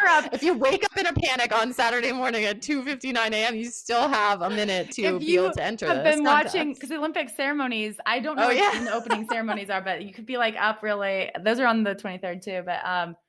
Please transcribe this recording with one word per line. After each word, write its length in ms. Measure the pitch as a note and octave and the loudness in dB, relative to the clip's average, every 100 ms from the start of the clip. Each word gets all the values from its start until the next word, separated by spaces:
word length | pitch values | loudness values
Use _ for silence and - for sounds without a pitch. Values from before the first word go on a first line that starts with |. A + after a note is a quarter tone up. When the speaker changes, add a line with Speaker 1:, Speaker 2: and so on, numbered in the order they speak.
| F#4+ | 6
Speaker 1:
up 260 | D#4 D4 | 4 2
Speaker 2:
If 80 | B3 | 0
you 140 | D#4+ | 0
wake 280 | A#3 C4+ G4 | 2 2 2
up 140 | - F#4+ | 0 0
in 80 | |
a 80 | E4+ | 0
panic 420 | C#4 D#4 B3+ A#3+ | 0 0 2 2
on 160 | A3+ A#3 | 2 0
Saturday 400 | B3 A#3 A#3+ A#3+ | 2 2 2 0
morning 320 | B3+ B3+ A3+ | 0 -2 0
at 140 | G#3 A3 | -2 -2
two 220 | - C#4 | -2 -2
fifty-nine 500 | C4 C4+ C4 A#3 A3 | -2 -6 -2 0 0
A 140 | G#3+ | 0
M, 100 | A#3 | 0
you 100 | A3 | -2
still 420 | A#3+ - - A#3 C#4 | -6 -10 -2 2 2
have 320 | A3 G#3 G3 | 4 2 2
a 80 | F3+ | 0
minute 400 | G#3 G#3 F#3 D#3+ | 0 0 -2 -2
to 100 | - | -2
Speaker 1:
If 160 | F#3+ F3+ | -2 0
Speaker 2:
be 60 | |
Speaker 1:
you 180 | D#3 F3+ | 2 2
Speaker 2:
able 100 | F#3 | 2
to 100 | - | 0
enter 220 | E3+ A3 | -4 -2
Speaker 1:
have 180 | - C4+ | -2 2
Speaker 2:
this 120 | D#4 | 2
Speaker 1:
been 80 | D4+ | 4
watching, 380 | C#4+ D4 D#4+ F#4 | 4 4 2 -2
Speaker 2:
contest. 200 | D4+ - | -2 -6
Speaker 1:
'cause 80 | C4 | -8
the 80 | D#4 | -4
Olympic 320 | D#4 D#4+ C4 | -4 -4 -6
ceremonies, 680 | - C#4 D4 B3+ A3 G#3+ G#3 - | -4 -2 -2 -2 -2 -4 -2 -2
I 140 | B3 | 0
don't 140 | D4 | -2
know 100 | C#4 | 2
Speaker 2:
Oh, 20 | A#3+ | 2
Speaker 1:
what 100 | C4 | 4
Speaker 2:
yeah. 260 | G4+ - | 4 2
Speaker 1:
the 100 | A#3 | -2
opening 340 | A3+ A3+ A3 A3 | -4 -2 -4 -2
Speaker 2:
<laughs> 40 | |
Speaker 1:
ceremonies 380 | A#3 A3 G#3 G3 | -2 -2 -4 -2
are, 120 | F#3+ | -4
but 200 | F#3 E3 | -2 -6
you 100 | G3+ | -8
could 140 | A#3 | -14
be, 120 | A3 B3 | -6 0
like, 180 | A3+ A3 | 0 2
up 240 | G#3+ G#3+ | 0 0
real 160 | G#3+ G3+ | -2 -2
late. 320 | G3 F#3+ - D#3+ | 0 -2 -2 -2
Those 160 | G#3 A#3 | 0 4
are 80 | B3 | 4
on 160 | A3+ | 4
the 100 | G3+ | 2
twenty-third 480 | G3+ G3 F#3 F#3 F3+ | -2 -6 -6 -8 -8
too, 220 | G3+ F#3 | -6 -6
but, 180 | F3 - | -4 -4
um, 320 | F#3 F3+ E3+ E3+ | -2 -2 -2 -8